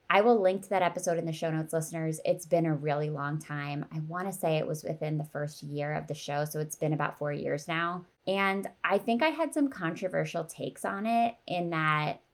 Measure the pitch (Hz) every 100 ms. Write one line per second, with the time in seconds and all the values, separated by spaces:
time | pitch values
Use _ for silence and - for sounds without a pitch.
0 | - 190 220 233 185 196 - 190 175 175
1 | 180 165 165 156 165 156 160 165 156 165
2 | 160 156 - 170 - 170 165 151 151 147
3 | 151 147 143 156 - 147 143 147 147 160
4 | 156 175 190 185 165 156 - 151 - 156
5 | 156 151 151 143 147 - 147 143 147 156
6 | 156 147 - 143 156 151 156 - 156 156
7 | 147 - 147 143 139 143 151 165 170 180
8 | 180 _ - 196 196 196 190 - 165 196
9 | 196 233 311 311 320 311 277 226 165 175
10 | 185 165 156 170 160 - - - 196 196
11 | 220 233 233 - - 175 175 160 156 151
12 | 151 - _